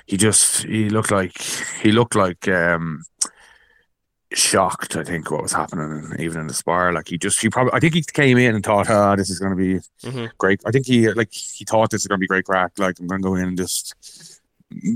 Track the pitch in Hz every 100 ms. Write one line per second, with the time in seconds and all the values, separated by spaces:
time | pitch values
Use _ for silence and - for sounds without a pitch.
0 | - 95 107 - - - - 107 104 107
1 | - 101 90 - - - - - 107 110
2 | 120 107 92 87 101 92 85 82 82 76
3 | - _ - - - _ _ _ _ _
4 | _ _ _ - - 101 92 - - 82
5 | 76 85 - 76 85 82 - 82 78 76
6 | 76 - 82 82 76 65 - 87 90 82
7 | - 90 101 - 110 127 127 123 160 165
8 | - - 135 123 123 107 101 101 92 104
9 | 101 101 92 90 98 92 92 92 - _
10 | 120 127 113 - 95 - - 131 127 120
11 | 110 107 110 - - - 104 110 110 104
12 | - 98 92 95 95 92 90 - 95 87
13 | 90 95 95 92 92 92 90 - - -
14 | - - - - _ _ _ - 98